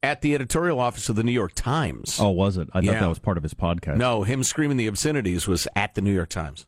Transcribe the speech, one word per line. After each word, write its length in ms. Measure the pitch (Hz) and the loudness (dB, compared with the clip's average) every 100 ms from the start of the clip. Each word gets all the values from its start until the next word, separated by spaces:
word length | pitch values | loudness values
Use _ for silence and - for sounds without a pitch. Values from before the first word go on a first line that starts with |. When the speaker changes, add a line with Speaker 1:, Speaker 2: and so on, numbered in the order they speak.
Speaker 1:
at 200 | 131 143 | -2 0
the 120 | 147 | 0
editorial 460 | 147 127 160 175 143 | 0 0 0 0 2
office 300 | 123 117 - | 0 -2 -4
of 60 | 107 | 0
the 60 | |
New 100 | 117 | 2
York 200 | 123 92 | 2 0
Times. 640 | - - 147 131 62 - - | -2 -2 0 0 -4 -8 0
Speaker 2:
Oh, 120 | 104 | 2
was 260 | 90 98 92 | 4 2 0
it? 120 | 78 | -2
I 60 | 92 | 0
thought 60 | |
Speaker 1:
Yeah. 160 | 95 98 | 2 2
Speaker 2:
that 80 | 95 | 2
was 100 | 82 | 0
part 180 | - 87 | -2 -2
of 60 | |
his 100 | 78 | -4
podcast. 440 | - 87 85 - 76 | -4 -2 -2 -2 0
Speaker 1:
No, 240 | 123 113 | 2 2
him 200 | 98 135 | 0 0
screaming 340 | 127 - 147 135 | -2 0 0 2
the 80 | 110 | 0
obscenities 600 | 101 151 151 101 90 - | 0 0 0 0 0 0
was 220 | 87 - - | 0 0 -2
at 180 | 101 | -2
the 60 | - | 0
New 140 | 101 | 2
York 160 | 98 82 | 2 0
Times. 340 | - 78 69 | -4 -8 -10